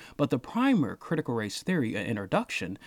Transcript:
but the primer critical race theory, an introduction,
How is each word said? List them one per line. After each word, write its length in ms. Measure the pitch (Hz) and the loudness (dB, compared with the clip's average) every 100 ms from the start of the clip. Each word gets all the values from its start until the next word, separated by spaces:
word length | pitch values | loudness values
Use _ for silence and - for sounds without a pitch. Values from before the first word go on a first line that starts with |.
| - - | -14 -2
but 140 | 143 | 0
the 80 | 131 | 0
primer 580 | - 226 269 226 110 - | -2 0 4 4 2 -2
critical 360 | - 156 139 | -2 -2 0
race 300 | 117 104 - | -2 -2 -4
theory, 320 | - 180 117 | 0 0 2
an 100 | 104 | 0
introduction, 720 | 107 107 95 202 240 - 90 98 | -2 -2 0 0 0 -4 -6 -8